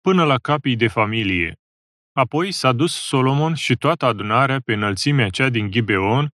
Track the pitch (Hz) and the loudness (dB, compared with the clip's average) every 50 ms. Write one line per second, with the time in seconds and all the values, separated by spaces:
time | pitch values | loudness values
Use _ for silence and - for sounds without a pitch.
0 | _ 185 190 185 170 151 139 123 _ - 147 151 - 143 123 113 120 113 - - | _ 4 4 4 4 4 2 0 _ -2 -2 -2 0 -2 0 0 0 0 2 0
1 | 110 104 110 113 110 98 95 90 85 82 80 _ _ _ _ _ _ _ _ _ | -2 0 0 -4 -2 -2 0 -2 -2 -4 -6 _ _ _ _ _ _ _ _ _
2 | _ _ _ - 135 117 - 151 170 202 180 - - - - 120 147 175 - - | _ _ _ -2 -2 0 0 -2 -2 -2 -4 -2 0 0 2 2 0 -2 -2 -4
3 | - - - 135 127 131 139 143 151 160 165 139 - - 127 - - 151 165 - | -8 -2 0 0 2 2 2 2 0 0 -2 -4 0 -2 -2 0 2 -2 -2 0
4 | - 127 113 101 98 104 107 120 139 139 135 135 127 - 113 104 107 104 98 92 | 0 -2 -2 -2 -4 0 2 2 2 2 0 -4 -2 -2 -2 0 0 -2 -2 -2
5 | - 143 147 143 120 101 92 - 135 131 123 117 104 101 95 123 117 101 107 92 | -2 0 2 2 2 0 0 0 -2 0 0 0 -2 -2 0 -2 0 2 0 2
6 | 95 98 113 131 147 147 | 2 2 2 0 0 -2